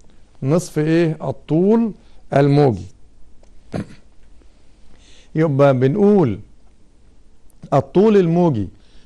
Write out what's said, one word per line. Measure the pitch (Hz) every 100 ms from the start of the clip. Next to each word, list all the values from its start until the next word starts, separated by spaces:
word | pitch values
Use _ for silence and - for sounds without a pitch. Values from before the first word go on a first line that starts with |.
| - - - -
نصف | 135 170 170 -
ايه؟ | 151 165 170 156
الطول | 151 - - 151 190 226 226 - - - -
الموجي. | 143 143 143 143 98 90 - - - - - - - -
<clears throat> | - - - - - - - - _ - - - - - - - 156
يبقى | 156 135 143 127
بنقول | 135 185 202 208 139 95 - - - - - _ - - - - - - -
الطول | 143 - 180 220 202
الموجي | 175 170 175 120 92 - - -